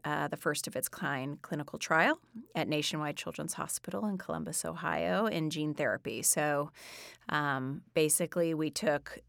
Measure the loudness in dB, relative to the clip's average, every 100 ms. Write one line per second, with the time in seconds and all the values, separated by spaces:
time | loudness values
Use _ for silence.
0 | -2 0 0 0 0 0 -2 -2 -4 -2
1 | -2 0 -2 -6 -4 -4 -4 -6 4 6
2 | 6 4 -4 -16 -8 -2 2 2 2 0
3 | -2 -4 -6 -6 -6 -4 -4 -4 -4 -2
4 | -2 -2 -2 -4 -2 -4 -4 -2 -2 0
5 | 2 2 2 0 -2 0 -2 0 0 0
6 | -2 -2 2 2 2 0 -2 -8 -18 -16
7 | -16 -12 -2 0 2 0 -2 -6 -2 2
8 | 4 4 2 2 2 2 0 2 2 2
9 | -2 -14